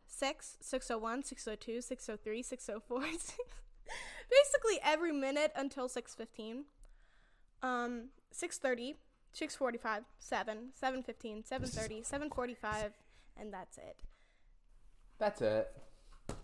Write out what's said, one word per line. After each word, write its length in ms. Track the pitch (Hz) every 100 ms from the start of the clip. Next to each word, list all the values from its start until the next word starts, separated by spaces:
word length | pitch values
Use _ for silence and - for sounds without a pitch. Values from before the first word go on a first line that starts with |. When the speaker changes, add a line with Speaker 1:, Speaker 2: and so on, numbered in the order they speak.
| -
Speaker 1:
six, 520 | - 269 - - -
six 300 | - 269 -
oh 80 | 226
one, 240 | 226 247
six 240 | 277 254 -
oh 80 | 214
two, 260 | - 233
six 260 | 247 254 -
oh 100 | 214
three, 260 | 220 220
six 260 | 247 247 -
oh 100 | 214
four. 220 | - 254
<laughs> 1300 | 302 330 - - 494 - - - - 988 988 - -
Basically 500 | 523 571 587 453 370
every 280 | 285 311 339
minute 400 | 285 269 285 302 -
until 340 | 277 269 254
six 240 | 247 -
fifteen. 520 | - 226 - 220 240 285 - - - - - - - - -
Um, 480 | 254 247 240 240 247 - -
six 260 | - 339 -
thirty, 400 | 269 240 240 311 - _ -
six 240 | - 208 -
forty-five, 480 | 262 233 226 214 233 -
seven, 540 | - 226 233 214 247
seven 280 | - 262 262
fifteen, 420 | 247 226 233 214 220
seven 240 | 262 254
thirty, 320 | 226 220 220
seven 260 | 233 285 294
forty-five, 600 | 269 247 233 214 214 208 - - - - -
and 160 | 214
that's 240 | 196 180 -
it. 240 | - - - - - - - - - - - - - -
Speaker 2:
That's 240 | 208 -
it. 300 | 110 107 - - - - - - - -